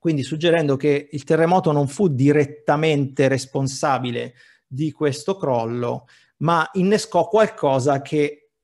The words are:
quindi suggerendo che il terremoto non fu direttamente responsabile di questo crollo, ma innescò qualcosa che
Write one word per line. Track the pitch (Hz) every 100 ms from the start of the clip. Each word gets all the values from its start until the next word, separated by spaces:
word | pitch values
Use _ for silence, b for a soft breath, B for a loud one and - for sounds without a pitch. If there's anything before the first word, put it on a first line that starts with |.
quindi | 170 151
suggerendo | 123 156 170 165 151 135
che | 147 143 143
il | 147
terremoto | - 160 165 185 180
non | 147 143
fu | - 196
direttamente | 131 139 147 143 - - 147 160 147 139 135 135
responsabile | 131 - 143 135 135 156 139 127 120 135 - b b _
di | 131 156
questo | 143 151 131 - 190
crollo, | 143 123 113 120 120 123 _ b b _
ma | 147 170 156
innescò | 196 185 208 - 180 170
qualcosa | 214 220 - 147 135 127 139
che | 139 151 147 147 _ _